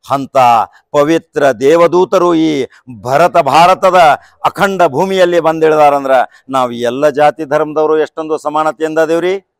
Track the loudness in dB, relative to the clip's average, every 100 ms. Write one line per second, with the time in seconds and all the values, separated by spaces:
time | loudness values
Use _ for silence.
0 | -6 -6 -2 2 4 2 0 _ _ -2
1 | 0 0 _ -2 -2 0 2 2 2 2
2 | 0 0 0 0 -2 -2 -6 _ -20 -14
3 | -4 0 2 2 2 2 2 2 2 4
4 | 4 2 _ _ -6 -2 -4 0 -2 0
5 | -4 0 0 0 -2 0 0 2 2 2
6 | 0 -2 -2 _ -8 -4 -4 -4 -6 -2
7 | -2 0 0 -2 -6 -4 -4 -2 -2 -2
8 | -4 -8 -8 -6 -4 -4 -4 -4 -6 -2
9 | -2 -2 -4 -6 _ _